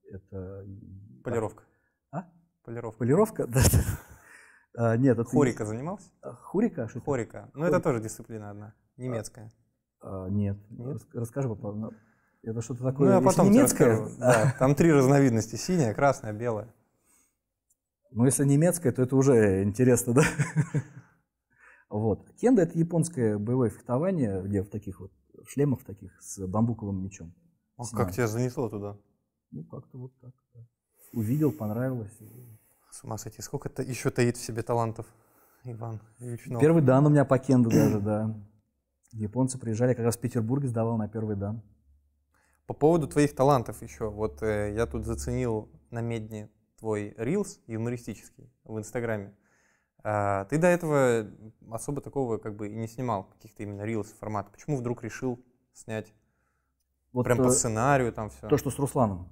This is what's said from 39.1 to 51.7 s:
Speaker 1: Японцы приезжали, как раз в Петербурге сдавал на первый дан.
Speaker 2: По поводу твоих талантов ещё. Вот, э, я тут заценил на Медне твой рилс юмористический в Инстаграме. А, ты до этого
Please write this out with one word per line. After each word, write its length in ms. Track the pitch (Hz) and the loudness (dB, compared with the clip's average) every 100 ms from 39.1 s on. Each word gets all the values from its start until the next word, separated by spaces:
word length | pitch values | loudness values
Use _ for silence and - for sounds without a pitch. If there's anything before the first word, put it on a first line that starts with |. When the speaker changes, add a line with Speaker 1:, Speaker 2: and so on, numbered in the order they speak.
Speaker 1:
Японцы 440 | 110 107 120 127 127 | -8 -6 -2 -2 -2
приезжали, 360 | 113 110 123 | -6 0 0
как 100 | 117 | 2
раз 140 | 117 107 | 0 0
в 20 | |
Петербурге 480 | 123 123 110 139 135 | -4 -2 -2 -2 -2
сдавал 300 | 117 113 113 | -2 0 -2
на 100 | 104 | -4
первый 300 | 113 110 101 | -6 -4 -4
дан. 240 | 101 113 - _ _ _ _ _ _ _ _ _ - | -4 -6 -12 _ _ _ _ _ _ _ _ _ -14
Speaker 2:
По 80 | |
поводу 340 | - 147 170 139 | 2 4 4 2
твоих 260 | 156 147 | 2 2
талантов 480 | - 135 139 110 104 | 4 4 4 0 -10
ещё. 300 | 117 - 110 | -14 -10 -10
Вот, 300 | 104 107 - | -4 -6 -4
э, 300 | 110 104 104 104 | -2 -2 -2 -2
я 100 | 117 | -4
тут 180 | 120 113 | -4 -6
заценил 640 | 113 - 123 127 110 - - _ | -6 -4 -4 -2 -4 -6 -20 _
на 120 | 120 | -8
Медне 480 | 117 117 110 107 107 _ _ _ | -6 -6 -8 -14 -14 _ _ _
твой 360 | 110 104 104 - | -4 -4 -4 -6
рилс 440 | 117 196 196 - - | -2 -2 -4 -10 -10
юмористический 840 | 110 117 123 120 101 - _ - _ - | -6 -6 -6 -10 -14 -18 _ -20 _ -12
в 120 | 110 | -12
Инстаграме. 560 | 101 127 117 107 98 _ _ _ _ _ _ _ | -8 -6 -4 -6 -8 _ _ _ _ _ _ _
А, 420 | 107 104 101 98 98 | -4 0 0 -2 -2
ты 120 | 151 | 2
до 100 | 175 | 2
этого 600 | 175 165 143 131 117 104 - 110 _ 101 | 2 2 2 4 2 -2 -14 -20 _ -12